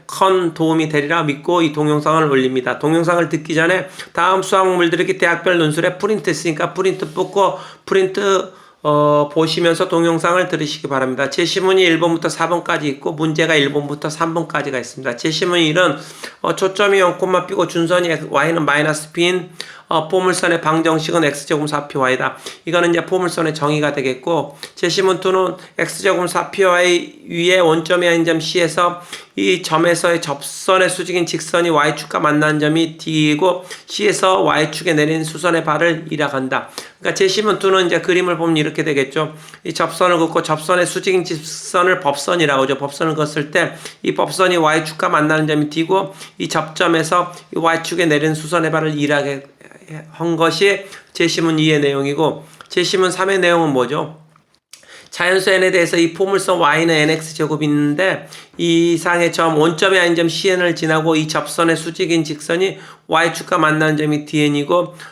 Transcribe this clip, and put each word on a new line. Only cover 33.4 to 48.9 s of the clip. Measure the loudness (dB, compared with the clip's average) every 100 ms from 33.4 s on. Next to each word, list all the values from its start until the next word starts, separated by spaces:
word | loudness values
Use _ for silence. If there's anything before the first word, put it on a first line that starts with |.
| 0 0 -6 -18 -12
C에서 | -2 -2 2 2 2
Y축에 | 2 2 0 -2 -2
내린 | 2 2 0
수선의 | -4 -4 -2 0
발을 | 0 0 0 0 -4
이라 | -4 -2
간다. | -2 -4 -4 -6 -12 -18 -8
그러니까 | -6 0
제시문 | 0 2 0 0
투는 | 2 2 2
이제 | 0
그림을 | 0 0 0 0
보면 | 0 0
이렇게 | 0 -2
되겠죠. | -2 -2 -2 -2 -6 -8 -20 -14
이 | -10
접선을 | -4 -4 0 2 2
긋고 | 2 0
접선의 | -2 -2 0 0 0
수직인 | -2 0 0
직선을 | -2 -6 -8 -12 -4 0 2 2
법선이라고 | 0 -2 -2 0 2 2
하죠. | 0 -2
법선을 | -6 -4 -2 -2
긋을 | -2 -4 -2
때 | -2 -2 -4 -16 -6
이 | -4
법선이 | -2 -2 0 2 4
Y축과 | 2 2 -2 -4 0
만나는 | 2 2 2 2
점이 | 0 0
D고, | -2 0 0 -2 -8 -20 -8
이 | -4
접점에서 | -2 -4 -2 0 2 2 0 0 -6 -10 -2
이 |
Y축에 | 0 0 -2 -2 2
내린 | 2 2 -2
수선의 | -2 -2 0
발을 | 0 -2